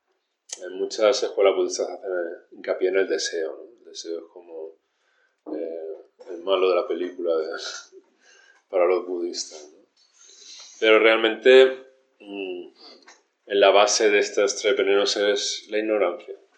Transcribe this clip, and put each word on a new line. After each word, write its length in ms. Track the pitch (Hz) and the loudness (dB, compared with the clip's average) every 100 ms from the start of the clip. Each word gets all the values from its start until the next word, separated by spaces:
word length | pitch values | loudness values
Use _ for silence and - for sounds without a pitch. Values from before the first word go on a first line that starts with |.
| _ _ _ _ - - | _ _ _ _ -18 -16
En 80 | 92 | -12
muchas 480 | 92 98 - 107 104 | -8 -8 0 2 2
escuelas 320 | 110 - 98 | -2 2 2
budistas 340 | 95 120 - - | 2 -2 -4 -8
hacen 200 | - 101 90 85 87 _ | -8 -8 -6 -8 -12 _
hincapié 360 | - 95 92 92 | -14 -8 -4 -2
en 80 | 95 | 0
el 120 | 92 | 0
deseo, 480 | 80 - 85 78 71 | -2 -4 -6 -8 -10
¿no? 220 | 110 _ | -18 _
El 40 | |
deseo 340 | 82 80 85 82 | -20 -16 -12 -12
es 40 | 82 | -14
como, 400 | 90 87 82 80 - _ _ _ _ _ _ - | -20 -18 -16 -16 -18 _ _ _ _ _ _ -12
eh, 420 | - 82 82 80 78 - _ - | -10 -10 -10 -12 -14 -20 _ -16
el 120 | 85 | -12
malo 280 | 87 95 92 | -2 0 2
de 60 | 87 | 0
la 120 | 87 | -2
película 480 | 85 87 - 85 80 | -6 -6 -6 -4 -2
de, 120 | 78 | -4
<laughs> 1200 | - - - - - _ _ _ _ _ _ _ | -10 -12 -14 -18 -20 _ _ _ _ _ _ _
para 160 | 95 87 | 0 2
los 200 | 90 90 | 0 -2
budistas, 640 | 87 87 87 - 78 76 | -8 -8 -8 -12 -16 -20
¿no? 140 | 82 _ _ _ _ _ - - - - - | _ _ _ _ _ _ -20 -20 -20 -20 -2
Pero 180 | 113 110 | 4 6
realmente, 880 | 110 113 113 110 127 131 131 - - _ _ _ | 6 4 2 2 8 8 8 4 -12 _ _ _
mm, 480 | 104 101 95 90 90 - - - - - _ _ - | -14 -10 -10 -10 -14 -20 -20 -20 -20 -20 _ _ -4
en 140 | 101 | 2
la 100 | 98 | 6
base 400 | 95 107 - 107 | 6 4 2 2
de 100 | 104 | 2
estos 360 | 101 - 101 - | 0 0 -2 0
tres 200 | 107 101 | -2 0
venenos 400 | 98 101 101 110 | 2 2 2 0
es 500 | 104 101 - - - | 0 0 -4 -8 -6
la 100 | 107 | -6
ignorancia. 580 | 110 107 90 - - - _ | -2 0 0 -4 -12 -20 _